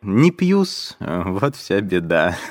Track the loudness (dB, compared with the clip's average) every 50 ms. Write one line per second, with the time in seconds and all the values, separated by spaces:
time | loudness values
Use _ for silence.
0 | -6 0 2 4 4 4 4 2 2 2 2 2 2 0 -4 -8 -12 -12 -12 -10
1 | -8 -4 -4 -4 -2 -2 -2 -2 -2 -2 -2 -4 -4 -2 0 0 0 0 0 0
2 | 0 2 2 2 2 2 0 -4 -6 -4